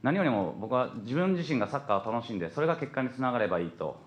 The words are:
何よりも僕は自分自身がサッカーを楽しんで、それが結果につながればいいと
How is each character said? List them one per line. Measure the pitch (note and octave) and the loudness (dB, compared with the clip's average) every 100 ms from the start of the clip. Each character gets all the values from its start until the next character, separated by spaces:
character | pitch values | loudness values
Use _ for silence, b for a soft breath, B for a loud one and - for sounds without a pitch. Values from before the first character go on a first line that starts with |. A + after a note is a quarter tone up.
何 | B2+ F#3 | 2 2
よ | |
り | E3 | 2
も | A2 F2+ - | 2 0 -2
僕 | G#2+ | -2
は | B2+ B2+ B2+ | 0 0 -4
自 | G#2+ | -4
分 | C#3 F#3 | 0 2
自 | F3+ D#3+ | 2 2
身 | C3+ | 0
が | G#2 | 0
サ | C#3 | -2
ッ | - | 2
カ | G2+ | 2
ー | A2 | 2
を | |
楽 | A#2 A2+ | -2 -2
し | |
ん | G#2 | -4
で、 | E2 | -4
そ | - | 0
れ | D#3+ | 0
が | D#3+ | 0
結 | C#3 | -2
果 | - | -2
に | B2+ | -4
つ | B2+ | 0
な | B2+ | 0
が | B2 | 2
れ | G#2 | 2
ば | F2+ | 2
い | E2+ | -2
い | |
と | - D2+ - | -4 -8 -8